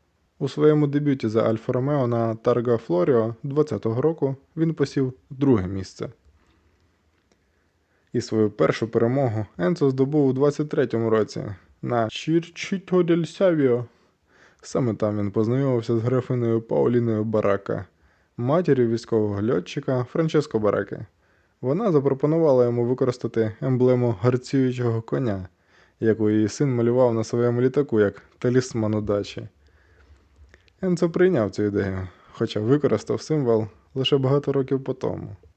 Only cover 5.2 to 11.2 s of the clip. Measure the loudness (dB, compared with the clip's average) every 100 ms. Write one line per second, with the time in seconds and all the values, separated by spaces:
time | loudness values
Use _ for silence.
5.2 | _ -2 2 2 2 -6 -10 -12 -14 -14
6.2 | _ _ _ _ _ _ _ _ _ _
7.2 | _ _ _ _ _ _ _ _ _ -6
8.2 | -2 0 0 2 0 0 -4 0 0 0
9.2 | -2 -4 -6 -4 -2 0 0 0 0 2
10.2 | 2 2 0 0 -4 -2 -2 -2 0 2